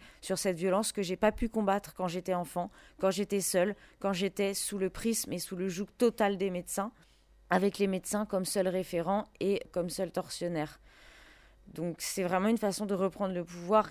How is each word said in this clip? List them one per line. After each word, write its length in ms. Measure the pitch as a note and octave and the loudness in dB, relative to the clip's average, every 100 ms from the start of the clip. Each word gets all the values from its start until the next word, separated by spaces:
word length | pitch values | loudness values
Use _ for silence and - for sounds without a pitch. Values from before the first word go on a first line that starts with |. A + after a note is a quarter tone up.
| - - | -10 -14
sur 160 | - F#3+ | -4 -2
cette 180 | G3+ E3+ | 0 0
violence 340 | F#3 F#3+ A3 | 2 2 2
que 120 | - | -2
j'ai 160 | F3+ F#3 | -2 2
pas 140 | G#3+ | 2
pu 180 | G#3+ A3+ | 2 -2
combattre 420 | A3 G3+ G3+ - | 0 2 2 -2
quand 160 | - F3+ | -6 -4
j'étais 240 | F3 F3+ | -2 -2
enfant, 380 | F3+ F3 F3+ F3 - - - | -2 -2 -4 -6 -8 -20 0
quand 120 | F#3+ | 0
j'étais 320 | F#3 G3+ G3+ | 2 0 0
seule, 340 | F3+ F#3 F#3 G3+ - - | 2 4 2 0 -10 -6
quand 160 | G3+ | -2
j'étais 400 | F#3 G3 - G3 | 0 -2 0 -2
sous 240 | G3 - G3+ | 0 -4 -2
le 100 | F#3 | -4
prisme 460 | - A3+ A3 - | -2 -2 0 -2
et 40 | F3 | -6
sous 160 | - | -6
le 140 | F3+ F#3+ | -4 -4
joug 180 | F3 G3+ - | -4 -6 2
total 400 | A#3+ A3+ G3+ G3 | 2 4 0 2
des 100 | G3 | -2
médecins, 440 | F3+ F3+ - G3+ - - _ _ - - | -4 -6 -4 -6 -8 -20 _ _ -14 0
avec 260 | F#3 G3 - | 4 4 2
les 120 | G3 | 0
médecins 360 | F#3+ - G#3 | 0 -2 -4
comme 220 | G#3+ F#3+ F#3 | 0 -2 0
seul 220 | G3+ F#3+ | 0 2
référent 600 | F3+ F3+ E3+ E3 G3+ G#3 - | 0 -2 -2 0 0 -2 -2
et 220 | F#3+ G3+ - | 0 0 -2
comme 200 | F3+ F3+ | -4 -4
seul 200 | - F3+ | -2 -4
tortionnaire. 720 | F#3 F3+ - F3 E3+ D3+ - - - - - - - - - - | -4 -6 -4 -4 -2 -4 -8 -20 -20 -20 -20 -20 -20 -20 -20 -16
Donc 220 | - E3+ D#3+ | -6 -6 -4
c'est 260 | - - | -6 -2
vraiment 240 | F3+ F#3 G3+ | 2 2 4
une 80 | A#3 | 4
façon 300 | G#3 F#3 G#3 | 2 0 -2
de 80 | |
reprendre 400 | G3 F#3+ - G3 | 0 0 0 -4
le 100 | F3 | -2
pouvoir 460 | E3+ F3 F3 G#3+ G#3+ | -6 -8 2 4 4